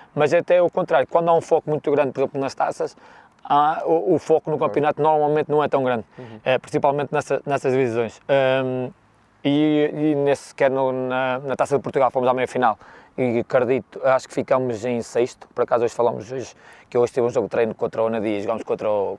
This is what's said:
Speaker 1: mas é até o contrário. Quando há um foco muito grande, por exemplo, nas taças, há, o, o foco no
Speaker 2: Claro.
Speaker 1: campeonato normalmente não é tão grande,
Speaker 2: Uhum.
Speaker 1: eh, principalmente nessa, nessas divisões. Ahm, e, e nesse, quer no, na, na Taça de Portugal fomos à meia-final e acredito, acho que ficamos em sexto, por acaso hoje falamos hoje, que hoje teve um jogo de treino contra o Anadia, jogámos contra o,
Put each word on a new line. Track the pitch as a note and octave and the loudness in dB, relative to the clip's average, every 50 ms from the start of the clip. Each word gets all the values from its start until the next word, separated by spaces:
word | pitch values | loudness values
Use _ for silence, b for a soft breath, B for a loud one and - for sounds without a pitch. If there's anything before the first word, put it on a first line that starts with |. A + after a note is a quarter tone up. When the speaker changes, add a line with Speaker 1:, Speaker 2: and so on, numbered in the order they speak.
| B B B | B B B
Speaker 1:
mas | C#3+ D3+ C#3+ E3 | 0 2 2 2
é | E3+ | 2
até | D3+ - F3 F3+ | 2 4 4 4
o | F3 E3 | 4 2
contrário. | - F#3 F3+ - E3+ D3 B2+ - | 0 -2 -2 0 0 0 0 2
Quando | - E3+ E3+ E3+ | 0 0 2 4
há | E3+ | 2
um | E3 | 2
foco | E3 - E3+ D3+ - D#3 | 2 2 0 0 0 0
muito | D3+ C#3+ - D3+ C#3+ | -4 -2 0 0 2
grande, | C#3 D3 C3 - | 2 2 0 0
por | C3 C3+ | -2 -2
exemplo, | C3 - C#3 | -2 -2 -4
nas | C3+ C3 - | -6 -6 -4
taças, | - - D#3 D#3 - D#3+ C#3 - - B B B B B B B _ - | -4 -4 -4 -4 -4 -6 -8 -8 -12 B B B B B B B _ -4
há, | - C#3+ D3 D3 D3+ D#3 - - | 0 2 4 4 2 0 -2 0
o, | - E3 E3 G3 G3 E3 | 0 0 0 2 2 0
o | C#3 | 0
foco | - - D#3+ D3 - E3 | 2 2 0 0 0 0
no | D3+ C#3+ | -4 -2
Speaker 2:
Claro. | D#3 C#3 G2+ | -2 -2 0
Speaker 1:
campeonato | D#3 C#3+ D3+ D3 - | 0 0 0 0 2
normalmente | C#3+ D#3 D#3 D3+ D3+ D3 D3+ D3+ D3 D3 | 2 2 2 2 2 2 0 0 0 0
não | D3 D3+ D3 | 0 0 0
é | C3 | 2
tão | - C#3 C3 | 0 0 0
grande, | B2+ B2 A2+ G#2 _ _ - | 0 -2 -4 -4 _ _ -20
Speaker 2:
Uhum. | B2+ A2+ A2+ A2 - | -18 -18 -16 -8 -2
Speaker 1:
eh, | B2+ C3 A#2 | 0 0 0
principalmente | - - - D3+ A#2+ C#3+ C#3 D3 C#3+ - - | -2 -2 -4 0 0 0 0 0 -2 -2 -2
nessa, | D3 - - C#3 - - | -4 -2 -2 -4 -4 -2
nessas | - C#3 C3 - C#3 B2+ | -2 -4 -2 0 0 2
divisões. | C3 C3+ A#2+ A2+ A#2 A#2 G#2+ - - _ - | 2 2 0 0 -2 -4 -4 -6 -10 _ 0
Ahm, | C#3 C#3 C3+ C3 C3 C3+ C3 B2+ B2+ B2+ B2+ B2+ - _ _ _ _ _ _ _ _ _ - | 2 2 2 2 2 0 0 -2 -4 -4 -6 -8 -10 _ _ _ _ _ _ _ _ _ -2
e, | C#3+ C#3+ D3 D3+ D3+ D3+ D3+ D3 - - | 0 2 2 2 2 2 2 2 0 0
e | D3+ D3+ D#3 D3+ | -2 0 0 0
nesse, | C#3+ C#3+ C#3+ C#3 - - - - | 2 2 0 0 0 -2 -8 -4
quer | - D3 C3+ | 0 2 2
no, | C3 C3+ C3+ C3 B2+ | 2 2 0 0 -2
na, | C3 B2+ B2+ B2+ B2+ C3 C3 B2+ C3 | -2 -4 -4 -4 -2 -2 -2 -4 -4
na | C#3+ C3+ B2+ | -6 -6 -4
Taça | - D3 B2+ C#3+ | -2 -2 0 0
de | C3 - | -2 -2
Portugal | - - D3 C3 A#2+ | -2 0 0 0 2
fomos | - C3+ B2 C3 | 2 0 0 2
à | B2+ | 2
meia-final | B2+ B2+ - - B2+ B2 A#2 G#2+ - B B B B B B B | 0 0 -2 -2 0 0 0 0 0 B B B B B B B
e | - C3 B2 A2+ A#2+ | -4 -2 0 0 -2
acredito, | A2 - - C3 B2 A#2 C3 B2 - _ - - - | -2 0 0 0 2 2 0 -2 -2 _ -10 -4 0
acho | C3+ C3 B2+ - - | 0 0 0 0 -4
que | - | -6
ficamos | C#3+ A#2+ - C#3 C3 C3 B2+ A#2 G#2 A2 | -6 -2 0 0 0 0 -2 -4 -4 -4
em | B2 A#2+ A#2 A2 | -4 -4 -4 -6
sexto, | - - A#2 B2 B2+ - - - - - | -4 -2 0 0 -2 -2 -10 -20 -10 -4
por | - A#2+ | -4 -2
acaso | - B2+ A#2+ A#2+ | 0 0 0 0
hoje | A2+ - | 0 0
falamos | - A#2 A#2 - B2 - G2+ | 0 0 0 0 -2 -8 -10
hoje, | B2+ C3+ A2+ - - B B B B B B B | -10 -10 -12 -12 -16 B B B B B B B
que | - B2 | 0 0
hoje | A#2+ A#2 - | 0 0 2
teve | C3+ A#2 | 0 0
um | A#2+ | 0
jogo | A2+ C3 G#2 | 0 0 -2
de | F#2+ | -2
treino | - A2+ A#2 A2+ A2 | 0 0 0 -2 -2
contra | - A#2+ G#2+ - A#2 A2+ | -4 -6 -6 -2 -2 -2
o | |
Anadia, | A2+ A2+ A2+ G2+ A2 G#2+ G2+ | -2 -2 -2 -2 -2 -4 -4
jogámos | G2+ G2+ A2+ G#2+ - | -4 -4 -6 -6 -4
contra | - A#2 F#2 - G#2+ | -6 -6 -4 -2 -2
o, | G#2+ G#2 G2 F#2 G2 | -2 -2 -2 -4 -6